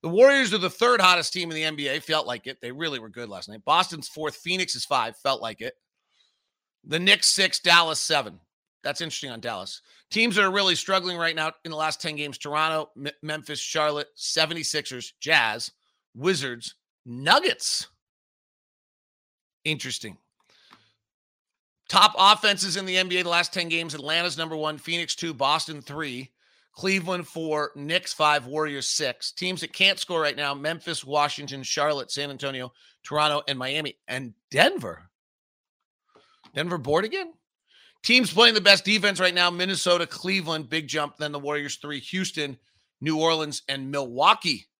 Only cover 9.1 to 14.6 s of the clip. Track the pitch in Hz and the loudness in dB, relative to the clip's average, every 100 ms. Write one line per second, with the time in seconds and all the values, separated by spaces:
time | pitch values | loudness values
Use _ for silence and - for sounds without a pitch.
9.1 | - 139 113 120 104 98 - _ _ _ | -8 -10 -8 -8 -8 -10 -14 _ _ _
10.1 | 208 233 202 196 196 190 170 - 190 180 | 0 2 4 4 4 2 2 2 0 0
11.1 | 175 165 160 156 - 165 156 156 151 165 | -2 -2 -2 -4 -6 -12 -4 -2 -2 -6
12.1 | 151 147 135 147 147 156 156 151 - 139 | -6 -8 -8 -4 0 0 0 -4 -10 -12
13.1 | - 151 156 104 147 - 160 151 147 147 | -10 -8 -8 -8 -10 -4 0 0 0 -6
14.1 | - - - 156 165 | -8 -4 0 0 -2